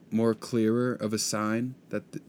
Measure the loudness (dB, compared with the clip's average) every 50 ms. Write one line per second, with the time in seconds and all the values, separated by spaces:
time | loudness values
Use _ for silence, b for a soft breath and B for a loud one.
0 | -10 -4 0 2 2 2 2 0 -2 -2 0 2 2 4 4 2 2 0 -2 -2
1 | -2 -2 -2 -2 -2 -2 -2 -2 0 0 0 0 -2 -4 -6 -10 -10 -8 -8 -8
2 | -8 -8 -12 -14 -8